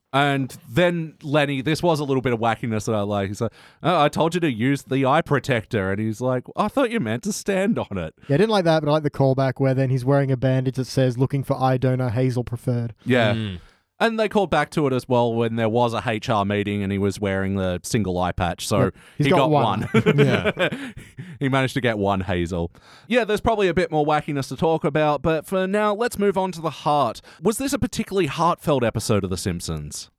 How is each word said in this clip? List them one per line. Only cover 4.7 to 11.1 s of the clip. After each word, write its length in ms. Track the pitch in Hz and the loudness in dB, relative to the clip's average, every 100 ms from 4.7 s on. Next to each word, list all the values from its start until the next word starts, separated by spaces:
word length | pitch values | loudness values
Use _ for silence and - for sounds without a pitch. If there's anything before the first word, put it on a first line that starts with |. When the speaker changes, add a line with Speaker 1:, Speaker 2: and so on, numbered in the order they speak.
| 139 | 0
Speaker 1:
the 200 | - 131 | -2 0
eye 160 | 131 151 | 2 2
protector." 720 | - 139 - 120 - 110 95 | 2 -2 0 -2 0 -2 0
And 80 | 98 | -2
he's 220 | 110 107 | -4 -4
like, 220 | 127 127 - - | -2 -2 -4 -4
"I 120 | 208 | -2
thought 220 | - 254 | 0 0
you 100 | 233 | 0
meant 240 | 113 117 | -2 -4
to 100 | 208 | -4
stand 440 | - - 190 202 175 | -6 -2 0 0 -2
on 200 | 101 98 | -2 -4
it." 160 | 80 - - | -6 -8 0
Speaker 2:
Yeah, 60 | 139 | 2
I 20 | |
didn't 100 | 220 | 4
like 160 | 208 | 2
that, 180 | 165 160 | 4 2
but 60 | 147 | 2
I 40 | |
like 80 | 156 | 0
the 80 | 147 | 0
callback 500 | - 139 131 135 - | 0 2 2 0 0
where 140 | 135 | 0
then 160 | 131 131 | 2 0
he's 160 | 131 123 | 0 2
wearing 240 | 143 135 | 2 2
a 80 | 127 | 0
bandage 380 | 131 131 131 127 | 2 2 0 -4
that 100 | 123 | -2
says, 320 | - 131 | 2 2